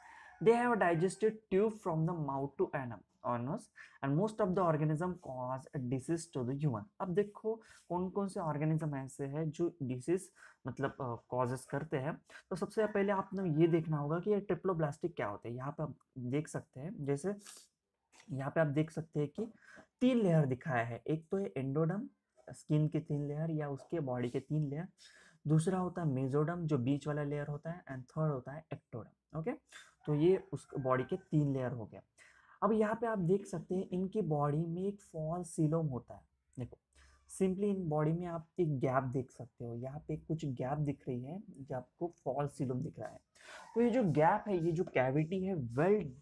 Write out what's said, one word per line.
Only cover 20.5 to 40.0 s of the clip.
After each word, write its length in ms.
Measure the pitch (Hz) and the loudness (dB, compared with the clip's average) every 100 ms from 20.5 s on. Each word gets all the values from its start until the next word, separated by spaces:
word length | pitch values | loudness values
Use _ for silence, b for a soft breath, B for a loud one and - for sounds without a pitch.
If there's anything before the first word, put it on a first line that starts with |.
| 127 165 123 | 2 0 0
है, 180 | 120 117 - | 0 -4 -2
एक 220 | 160 - | -2 -2
तो 60 | 196 | -4
है 160 | 196 - | -2 -2
एंडोडर्म, 520 | 135 139 165 196 285 - _ _ - | -2 2 2 0 -6 -14 _ _ -18
स्किन 380 | - - 151 151 | -18 0 2 4
की 120 | 156 | 0
तीन 280 | 156 147 143 | -2 -2 -2
लेयर 220 | 147 165 | -2 -2
या 180 | 156 143 | -2 -2
उसके 320 | 135 - 170 | -6 -4 -4
बॉडी 300 | 135 123 123 | -2 -2 -2
के 100 | 135 | -2
तीन 300 | - 151 147 | -2 0 0
लेयर, 180 | 143 185 - B B B B 143 | -2 -8 -12 B B B B 2
दूसरा 320 | 156 170 185 | 4 4 0
होता 240 | 180 175 | -2 0
है 60 | 165 | 0
मेसोडर्म 580 | 127 135 143 151 175 160 | 0 2 2 2 0 0
जो 120 | 147 | 0
बीच 280 | 120 143 151 | 2 0 0
वाला 160 | 147 | -2
लेयर 240 | 143 147 147 | -2 -4 -4
होता 240 | 147 160 | -6 -8
है, 140 | 175 | -10
and 180 | - 131 | -10 -12
थर्ड 300 | 123 156 156 | -8 -2 0
होता 200 | 135 131 | 0 -4
है 120 | 143 - | -12 -12
ectoderm, 640 | - - 117 - _ _ 156 | -14 -10 -12 -12 _ _ -6
ओके? 160 | 165 294 _ B B B - | -6 -6 _ B B B -2
तो 80 | |
ये 220 | 147 170 190 - | 4 6 4 0
उस 160 | 139 - 139 | -10 -6 -4
बॉडी 260 | 131 127 | 2 2
के 120 | 123 185 | 2 -4
तीन 360 | - 156 143 | 0 2 2
लेयर 200 | 135 123 | 2 -2
हो 140 | 120 104 | -4 -10
गया। 140 | 95 - _ B B B B | -14 -20 _ B B B B
अब 100 | 208 | 2
यहाँ 220 | 220 214 | 4 2
पे 120 | 220 233 | 0 -2
आप 120 | 214 | 0
देख 280 | 165 202 - | 2 2 0
सकते 280 | 165 - | -8 -4
हैं 140 | 185 - | -4 -2
इनकी 340 | 180 190 214 | -2 -2 -2
बॉडी 440 | 165 147 147 147 165 | 0 2 2 2 0
में 160 | 165 | -2
एक 180 | 196 202 | -4 -6
फॉल्स 500 | - 160 156 175 170 | -10 -8 -6 -4 -6
सीलोम 360 | - 156 165 156 | 0 2 4 0
होता 280 | 120 - | -2 -8
है। 60 | 101 - _ _ - | -16 -20 _ _ -10
देखो 180 | 123 - _ b b b b | -10 -12 _ b b b b
simply 340 | - 190 185 | 0 0 2
इन 240 | 208 190 165 | 0 0 0
बॉडी 240 | 151 151 | 2 2
में 140 | 165 175 | 0 -2
आप 220 | 170 - - | -8 -8 0
एक 180 | 165 135 | 2 2
गैप 240 | 139 127 | 2 2
देख 280 | 131 131 123 | 2 -2 -4
सकते 340 | - 123 _ | -10 -18 _
हो, 100 | 120 | -8
यहाँ 300 | 117 131 147 | -6 -8 -10